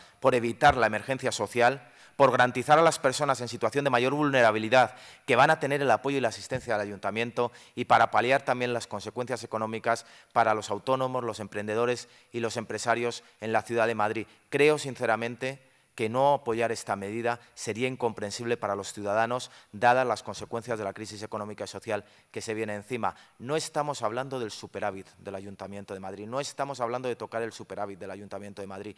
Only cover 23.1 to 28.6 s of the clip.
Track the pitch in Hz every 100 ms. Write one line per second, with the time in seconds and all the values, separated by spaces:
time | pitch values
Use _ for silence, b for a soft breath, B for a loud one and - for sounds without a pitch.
23.1 | B B _ 117 156 - 156 147 139 113
24.1 | 117 135 131 113 - 101 98 104 98 95
25.1 | _ 95 98 98 98 95 101 98 95 95
26.1 | 98 104 127 143 - 139 127 117 123 127
27.1 | 117 104 113 113 - 101 95 101 98 98
28.1 | 95 101 101 101 101